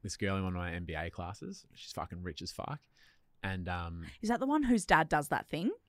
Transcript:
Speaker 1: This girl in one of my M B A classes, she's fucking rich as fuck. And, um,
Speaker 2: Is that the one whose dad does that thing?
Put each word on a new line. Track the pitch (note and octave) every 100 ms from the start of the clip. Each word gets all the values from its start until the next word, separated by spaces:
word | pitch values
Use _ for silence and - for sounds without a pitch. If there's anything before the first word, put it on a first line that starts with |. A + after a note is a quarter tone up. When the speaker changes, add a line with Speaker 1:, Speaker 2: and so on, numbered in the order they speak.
Speaker 1:
This | G2+ -
girl | G2+ G2
in |
one | F#2
of | F2+
my | F2
M | F2
B | E2+
A | D#2 E2
classes, | - F2 F#2+ - G3 -
she's | - -
fucking | - - F2
rich | F2+ D#2
as | F2
fuck. | - - D3 _ _ - _ _ _
And, | G2 F#2+ F2
um, | F2 E2+ E2+ E2 -
Speaker 2:
Is | G#3+
that | A#3+
the | C4
one | D4+
whose | C4+ A#3+
dad | - E3 D#3+
does | D3+ D3
that | D3 -
thing? | D3+ G3 A4+